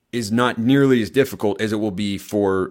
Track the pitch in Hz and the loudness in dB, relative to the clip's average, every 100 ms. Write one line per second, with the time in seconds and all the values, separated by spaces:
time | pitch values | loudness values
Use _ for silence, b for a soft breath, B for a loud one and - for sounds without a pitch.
0 | _ 120 104 113 123 113 117 139 139 123 | _ -8 -2 0 0 0 2 4 4 4
1 | 98 135 131 92 104 98 107 107 107 92 | 2 0 0 0 -4 -2 -4 -2 -4 -4
2 | 101 95 - 104 101 95 92 | -4 -6 -4 0 0 0 -2